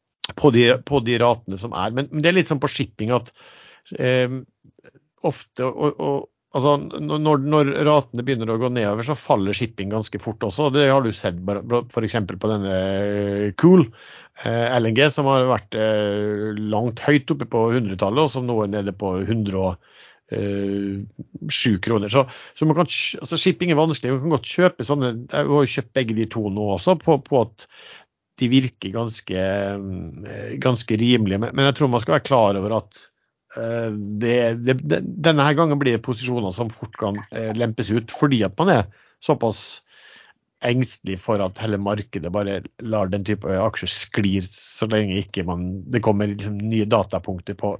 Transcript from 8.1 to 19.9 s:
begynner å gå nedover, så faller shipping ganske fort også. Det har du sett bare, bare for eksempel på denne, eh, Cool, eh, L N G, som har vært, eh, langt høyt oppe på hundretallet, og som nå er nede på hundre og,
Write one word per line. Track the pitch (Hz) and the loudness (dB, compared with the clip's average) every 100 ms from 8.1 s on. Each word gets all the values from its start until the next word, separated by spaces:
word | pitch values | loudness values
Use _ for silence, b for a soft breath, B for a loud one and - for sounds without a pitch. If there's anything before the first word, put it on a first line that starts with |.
| 117 | -4
begynner | 123 127 113 | -2 -2 0
å | 113 | 0
gå | 123 | 0
nedover, | 123 104 104 | 0 0 0
så | 117 151 | -4 -6
faller | - 127 98 104 | 0 2 2 -2
shipping | 113 - 98 | -4 -4 -4
ganske | 110 107 101 | -4 -4 -6
fort | - 110 110 | -8 -4 -4
også. | 92 151 | 0 2
Det | 135 143 | 4 6
har | 135 | 4
du | 120 | 2
sett | 98 98 87 92 | -2 -4 -4 -4
bare, | 101 120 | -4 0
bare | 120 120 | -2 -2
for | - 110 | -4 -2
eksempel | 117 95 95 | -2 -4 -4
på | 107 | -2
denne, | 107 98 95 | -2 0 0
eh, | 95 98 101 104 101 101 104 101 | 0 -2 -2 -2 -2 -2 -4 2
Cool, | 165 185 131 B B B B - 117 | 6 8 6 B B B B -8 -4
eh, | 117 117 127 | 0 0 2
L | 113 | 2
N | 113 | 4
G, | 147 | 4
som | 143 139 | 4 2
har | 135 127 | 4 4
vært, | 117 - 113 | 0 -2 -2
eh, | 110 107 104 101 104 104 107 107 | 0 2 0 -2 -2 -2 -4 -4
langt | 107 107 120 113 | -2 -2 -2 -2
høyt | - 147 - | 2 2 2
oppe | 151 120 | -4 -2
på | 120 113 120 | 0 2 2
hundretallet, | 107 95 98 123 | -2 -2 0 2
og | 156 | 0
som | 131 123 | 0 -2
nå | 117 | -2
er | 104 104 | -2 -2
nede | 98 98 | -4 -4
på | 101 92 98 | -4 -2 -2
hundre | 113 104 95 92 | -2 -2 0 -2
og, | 87 b | -4 b